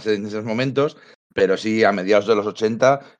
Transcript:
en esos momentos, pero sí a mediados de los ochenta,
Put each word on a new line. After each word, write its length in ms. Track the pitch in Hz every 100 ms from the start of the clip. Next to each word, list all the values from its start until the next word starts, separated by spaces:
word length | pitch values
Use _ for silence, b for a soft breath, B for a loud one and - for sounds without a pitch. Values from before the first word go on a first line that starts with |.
| 107
en 160 | 104 104
esos 200 | 107 113
momentos, 500 | 110 135 131 151 - b b _
pero 220 | - 95 92
sí 300 | 110 110 107
a 80 |
mediados 340 | 101 92 104 98
de 80 | 107
los 100 | 101
ochenta, 540 | 92 110 113 127 139 B